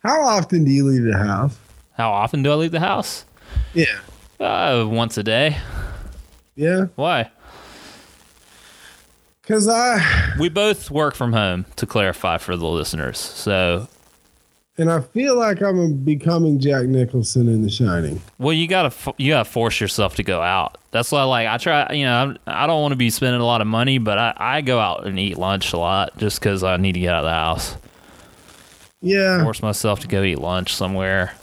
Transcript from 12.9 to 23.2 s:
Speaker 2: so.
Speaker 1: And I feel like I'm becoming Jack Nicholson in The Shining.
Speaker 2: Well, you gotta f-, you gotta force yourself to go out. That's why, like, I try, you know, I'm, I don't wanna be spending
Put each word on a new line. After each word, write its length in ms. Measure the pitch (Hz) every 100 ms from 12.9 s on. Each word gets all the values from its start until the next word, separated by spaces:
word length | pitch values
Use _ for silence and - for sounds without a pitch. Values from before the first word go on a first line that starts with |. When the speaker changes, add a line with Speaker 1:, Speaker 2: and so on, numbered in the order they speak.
| 80 65 -
Speaker 2:
so. 680 | - - - 95 90 87 117 _ _ _ _ _ _ _ _ -
Speaker 1:
And 120 | 165
I 100 | 165
feel 360 | - 220 277 247
like 240 | 220 190
I'm 420 | 202 185 170 139
becoming 540 | 135 151 160 170 160 143
Jack 260 | 139 135 127
Nicholson 600 | 131 123 127 107 127 120
in 140 | 113
The 80 | 107
Shining. 500 | - 117 85 78 73 - _
Speaker 2:
Well, 140 | 131
you 140 | 160 165
gotta 200 | 185 151
f-, 260 | - - -
you 140 | 135
gotta 160 | 151 110
force 320 | - 113 -
yourself 360 | 101 - 98 -
to 80 |
go 180 | 98 87
out. 380 | 85 92 82 - _
That's 220 | 113 117
why, 120 | 147 135
like, 220 | 123 113
I 100 | 117
try, 320 | - 151 135
you 120 | 147 135
know, 100 | 120
I'm, 220 | 139 - -
I 180 | 82 147
don't 160 | 160
wanna 140 | 147 135
be 160 | 117
spending 280 | 110